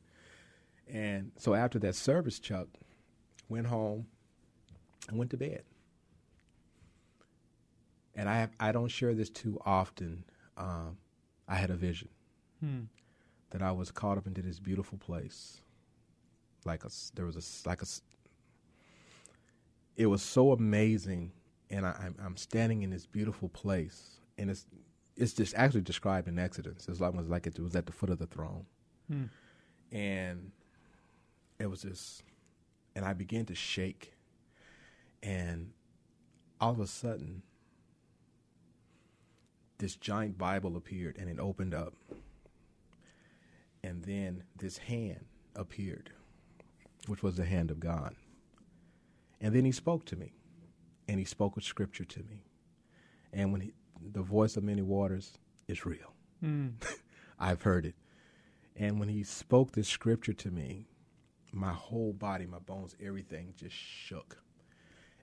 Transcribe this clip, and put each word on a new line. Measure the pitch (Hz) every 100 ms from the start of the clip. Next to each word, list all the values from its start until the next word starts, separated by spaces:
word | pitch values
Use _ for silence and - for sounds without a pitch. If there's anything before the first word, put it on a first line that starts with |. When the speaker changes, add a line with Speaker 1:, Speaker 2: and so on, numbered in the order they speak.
| - - - - - - _ _ -
Speaker 1:
And | 110 107 98 101 -
so | -
after | 113 120 117
that | 98 92
service, | - 165 147 -
Chuck, | - 95 87 - - - _ _ _ - -
went | 113 117
home | 117 107 107 113 - _ _ _ _ - - - - -
and | 110
went | 123
to | 123
bed. | - - - - _ _ _ _ _ _ _ _ _ _ - _ _ _ _ _ _ _ _ _ _ _ _ -
And | 101
I, | 113 110 -
I | 110
don't | 117 120
share | - 120
this | 113 104
too | - 110 104 98
often. | 95 95 - 87 85 - - - -
Um, | 92 85 82 85 _ _ _ _ -
I | 95
had | 95
a | 87
vision | 90 85 - - _ _ _ -
Speaker 2:
Hmm. | 151 131 110 - _ _ _ _ _
Speaker 1:
that | 92
I | 95
was | 92 90
caught | - 104 98
up | 95
into | 95
this | 92 85
beautiful | 95 95 98 95
place. | - 85 69 - - - - _ _ _ _ _ _ _ _ _
Like | 87 80
a | -
s-, | - -
there | - 87
was | 82
a |
s-, | - - 87
like | 87
a | 90
s-, | - _ - _ _ _ _ _ _ - - - - - - _ _ _ _ _ -
it | 110
was | 98
so | - 131 135
amazing, | 123 110 104 110 110 92 90 85 - _ _ -
and | 98 92
I, | -
I'm, | 92 -
I'm | 98 92
standing | - 113 113 110
in | 98
this | 92 -
beautiful | 104 107 101 92
place, | - 101 92 82 - - - - -
and | 101
it's, | 95 - - - _ _ -
it's | 117
just | - 101 -
actually | 135 120
described | 87 - 101 95 87
in | 85
Exodus. | 90 - - 90 -
It's | 87
almost | 90 90 82
like | 87 85
it | 82
was | 85 87
at | 85
the |
foot | - 92
of | 87
the | 87
throne. | - 80 92 95 _ _ _ -
Speaker 2:
Hmm. | 143 120 - - - _ _ -
Speaker 1:
And | 110 101 95 92 90 95 - _ _ - _ _ _ _ _ _ -
it | 104
was | 90
just, | 95 92 - - - _ _ _ _ _ _
and | 104 95
I |
began | 95 95 113 107
to | 87
shake, | - - 92 - - - _ _ _ _ - - - - - -
and | 104 92 87 85 90 - _ _ _ _ _ _ _ -
all | 113
of | 117
a | 98
sudden, | - 120 110 95 92 - _ _ _ _ _ _ _ _ _ _ _ _ _ _ _ _ _ _ _ _ _ _ -
this | 98 -
giant | 107 104 107 92
Bible | 92 95 92 85
appeared, | - 92 87 -
and | 92
it | 82
opened | 98 95 92
up, | 82 - - - - - - - _ - _ _ - - - - - - - _ _
and | 92 87
then | 87 98 95 90 - 90
this | 95 -
hand | - 120 107 - - - - 101
appeared, | 95 - 98 - - - - - - - - _ - - -
which | 101
was | 101 90
the | 87
hand | 92 80
of | 76
God. | 85 82 69 65 - - _ - - - - _ _ _ _ -
And | 107
then | 120 131
he |
spoke | 127 - 170 -
to | 90
me, | 80 - - - - - - - -
and | 98
he | 95
spoke | - 101 104
a |
scripture | - - 95 - 90
to | -
me. | 107 104 - _ _ _ _ - - - -
And | 98 98
when | 98
he, | 98 - - 85 85
"The | 104
voice | 92 107 107 107
of |
many | 104 101
waters | 95 98 95 95 - - _ _ -
is | 85 90
real." | 80 - - - -
Speaker 2:
Hmm. | 160 147 135 117 - -
Speaker 1:
<laughs> | - - - -
I've | 92 90
heard | 101 90 76
it. | - - - - - - _ - -
And | 104 104
when | 104
he | 104
spoke | 104 - - 127 131
this | - 95
scripture | - 113 117 -
to | 104 98
me, | 87 65 95 107 - _ _ _ _ -
my | 101 95
whole | 82 - 117 113
body, | 101 104 92 90
my | 87
bones, | 90 95 90 -
everything | 98 98 90 80 90 -
just | 92 -
shook. | - - - 92 - - _ _ - - - - - -